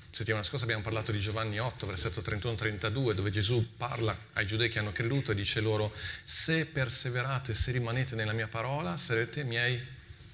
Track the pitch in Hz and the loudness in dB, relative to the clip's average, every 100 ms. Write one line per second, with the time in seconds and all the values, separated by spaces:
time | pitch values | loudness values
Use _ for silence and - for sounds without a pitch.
0 | - - 110 107 104 139 110 110 104 110 | -10 -6 0 0 0 -2 0 0 0 -2
1 | 110 104 98 107 110 104 120 - 98 - | 0 0 0 0 -2 0 -2 -2 -4 0
2 | 113 - 95 104 120 113 110 104 110 113 | 0 0 -2 -2 -2 0 0 0 0 2
3 | 127 95 101 98 101 123 110 - 120 127 | 2 4 2 2 4 4 2 -2 -4 0
4 | 110 98 - - 101 110 117 110 104 95 | 0 0 -6 -4 0 2 2 2 -2 0
5 | 117 139 135 101 98 - 110 107 107 - | 0 2 0 0 0 0 2 2 0 -2
6 | - - - - - 160 151 - 127 - | -8 -6 0 4 6 4 0 -2 0 2
7 | 131 123 127 135 - 107 - 123 117 120 | 0 -2 0 -2 0 2 2 2 0 0
8 | 131 113 107 113 110 113 117 143 175 170 | 0 0 0 0 -2 -2 -2 -2 -2 -2
9 | - 113 120 - 135 117 123 123 123 - | 0 2 0 -2 -2 0 2 0 -4 -12
10 | - - - | -16 -16 -16